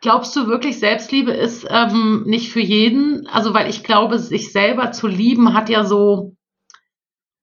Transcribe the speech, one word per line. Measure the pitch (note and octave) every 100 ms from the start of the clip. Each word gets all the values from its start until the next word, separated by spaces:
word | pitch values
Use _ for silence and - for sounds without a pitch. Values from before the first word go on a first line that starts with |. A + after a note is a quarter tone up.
Glaubst | A#3 B3 B3 C#4+
du | A3+
wirklich, | A#3+ C#4+ -
Selbstliebe | G#3 A3+ - C4+ A#3+
ist, | - A#3+ - -
ähm, | A#3 A3+ G#3+ A3 G#3+ -
nicht | A#3 A#3
für | A#3
jeden? | F#3+ G#3 A3+ B3+ D4 C#4+ -
Also, | A3+ G#3+
weil | G#3 -
ich | -
glaube, | - G#3+ A3+ A3+
sich | - G#3 -
selber | G3+ G3+ B3 B3
zu | - A3
lieben | F#3 A#3 B3 A#3
hat | G#3+ A3
ja | A3
so, | G3 G3+ G#3 G3+ - - _ _ _ - _ _ _ _ _ _